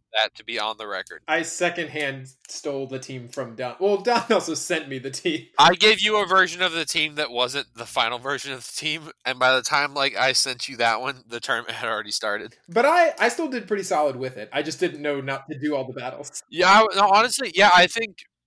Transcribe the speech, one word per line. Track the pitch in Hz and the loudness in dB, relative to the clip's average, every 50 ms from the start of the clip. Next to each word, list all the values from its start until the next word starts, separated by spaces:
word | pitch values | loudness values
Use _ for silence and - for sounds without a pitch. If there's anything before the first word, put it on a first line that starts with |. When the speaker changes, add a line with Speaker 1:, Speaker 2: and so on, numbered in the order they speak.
| _ _ | _ _
Speaker 1:
that | 110 107 110 101 - | -2 0 0 0 -2
to | - - | -10 -10
be | 117 117 110 | -8 -6 -4
on | 107 110 110 107 | -4 -4 -4 -6
the | 110 | -8
record. | 104 98 92 98 - 82 76 - | -8 -8 -8 -8 -10 -14 -12 -6
Speaker 2:
I | 156 156 170 | -4 -2 -2
secondhand | 165 165 - - 180 170 170 175 160 143 - 151 147 139 135 135 131 131 - _ _ - | -4 -4 -6 -4 -4 -4 -4 -4 -8 -8 -6 -6 -6 -6 -6 -10 -14 -18 -20 _ _ -16
stole | - - - 147 139 135 135 | -14 -10 -8 -6 -6 -6 -8
the | 131 135 127 | -8 -10 -12
team | - - 131 127 120 120 | -12 -12 -14 -14 -14 -14
from | - 139 127 117 113 | -10 -10 -10 -10 -10
Don. | 120 127 123 117 - | -10 -10 -8 -6 -2
Well, | 190 202 202 | 0 0 0
Don | 196 196 240 240 233 233 | 2 2 2 2 2 2
<laughs> | - | 2
also | 220 175 - 170 156 | 2 2 0 -2 -6
sent | 139 - - 170 160 151 139 | -6 -4 -4 -4 -4 -4 -6
me | 135 131 | -12 -10
the | 123 135 | -10 -10
team. | 131 - - 175 147 135 127 _ - - | -10 -6 -4 -4 -4 -4 -8 _ 2 6
Speaker 1:
I | 147 170 185 | 6 6 6
gave | - 214 214 220 185 | 6 4 4 4 4
you | 202 214 214 208 | 2 2 2 2
a | 196 | 2
version | 170 185 190 180 165 170 180 | 4 4 4 4 2 0 -2
of | 185 175 | -2 -2
the | 160 165 156 | 0 -2 -4
team | - - 165 151 151 147 | -2 -2 -2 -2 -2 -2
that | 151 151 120 | -4 -4 -2
wasn't | 120 120 123 123 131 139 127 _ - | 0 0 0 0 -2 -6 -8 _ -12
the | 113 120 | -14 -10
final | - - 131 117 113 123 120 | -6 -2 0 0 0 -2 -4
version | 127 135 143 123 - 139 | -6 -6 -6 -6 -6 -10
of | 131 127 - | -12 -12 -12
the | - | -12
team, | - - 151 156 151 165 151 160 - _ - | -10 -8 -6 -6 -6 -6 -8 -14 -16 _ -6
and | 127 131 127 | -6 -2 2
by | 131 127 | 4 4
the | 131 127 | 4 4
time, | 117 - 151 143 143 143 139 | 2 0 0 0 0 0 0
like, | 147 135 139 - | 0 0 0 0
I | 104 127 131 | 2 2 2
sent | 127 - - 135 123 120 - 139 | 2 0 0 -2 -4 -8 -8 -8
you | 131 | -2
that | 113 117 117 110 113 | 0 2 2 2 2
one, | 127 135 135 127 120 | -2 -6 -8 -8 _
the | 113 117 117 | -10 -10 -8
tournament | - - 127 117 117 110 113 | -4 -4 -4 -4 -4 -6 -8
had | 113 120 113 | -6 -4 -4
already | 110 107 107 104 | -4 -4 -4 -6
started. | - - 110 107 101 107 92 - - _ _ - | -6 -4 -2 -2 -4 -4 -6 -10 -16 _ _ -4
Speaker 2:
But | 170 226 247 | 0 2 4
I, | 294 330 359 339 320 - - | 4 6 6 4 4 2 2
I | 208 240 | 0 0
still | 240 - 320 269 | 0 -2 -4 -4
did | 269 - - | -4 -6 -4
pretty | - 214 202 | -4 -4 -4
solid | 180 - 180 151 151 143 131 | -2 -2 0 2 2 0 0
with | 123 131 127 127 | -2 -8 -8 -8
it. | 104 107 - | -10 -12 -6
I | 131 147 | -4 -4
just | 151 160 160 - | -4 -4 -4 -2
didn't | 180 170 151 147 | -2 -2 -2 -2
know | 147 147 143 139 | -4 -4 -4 -4
not | 131 139 135 131 - - | -4 -6 -8 -8 -8 -12
to | 147 131 | -10 -6
do | 151 151 147 | -4 -2 -2
all | 135 127 123 | -2 -4 -6
the | 123 135 | -8 -10
battles. | 120 131 131 - - - - - - _ | -10 -10 -10 -12 -14 -14 -14 -16 -16 _
Speaker 1:
Yeah, | - 165 175 185 | 0 2 6 6
I, | 196 220 220 208 180 | 8 6 6 4 4
no, | 196 208 196 | 4 4 6
honestly, | 196 214 233 240 - - 262 190 156 | 6 6 4 4 0 -2 -4 -2 2
yeah, | 180 202 196 175 | 6 6 8 8
I | 180 180 180 | 8 8 6
think | - 226 226 208 - - - _ _ _ _ | 2 -4 -6 -8 -10 -18 -20 _ _ _ _